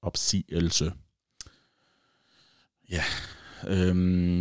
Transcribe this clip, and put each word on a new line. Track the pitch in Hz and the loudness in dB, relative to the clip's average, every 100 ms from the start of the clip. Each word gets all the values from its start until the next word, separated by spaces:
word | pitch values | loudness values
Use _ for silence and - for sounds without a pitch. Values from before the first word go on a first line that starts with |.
Opsigelse. | 90 - - 98 - 85 85 - 80 - - _ _ - - - _ _ _ _ _ _ _ _ _ _ _ _ - | -8 -4 -2 -2 -2 -2 0 0 -2 -4 -14 _ _ -20 -20 -20 _ _ _ _ _ _ _ _ _ _ _ _ -6
Ja. | 90 - - - - - - - | -4 -2 -4 -10 -16 -20 -12 -2
Øhm, | 95 90 90 90 90 87 87 | 2 4 4 4 2 2 2